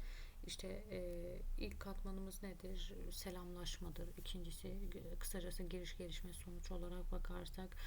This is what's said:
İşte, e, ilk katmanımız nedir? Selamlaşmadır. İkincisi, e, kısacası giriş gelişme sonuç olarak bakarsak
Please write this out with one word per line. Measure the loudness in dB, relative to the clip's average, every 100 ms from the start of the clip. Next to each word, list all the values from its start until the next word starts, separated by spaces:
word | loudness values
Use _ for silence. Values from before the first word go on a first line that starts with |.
| -2 -2 -6 -4 -4
İşte, | -2 -2 -2 -2
e, | 0 0 0 0 0 2 4
ilk | 2 0
katmanımız | 0 0 0 0 0 -2
nedir? | -4 -2 0 0 0 0 -2
Selamlaşmadır. | 0 -2 -2 -2 -2 0 0 0 0 -2 -2
İkincisi, | -2 0 0 -2 0
e, | 0 0 0 -2 0
kısacası | 2 2 2 2
giriş | 2 0 0 -2
gelişme | -2 0 0
sonuç | -2 -4 -2 0
olarak | 2 2 2 4
bakarsak | 4 4 2 0 -2 -2 -2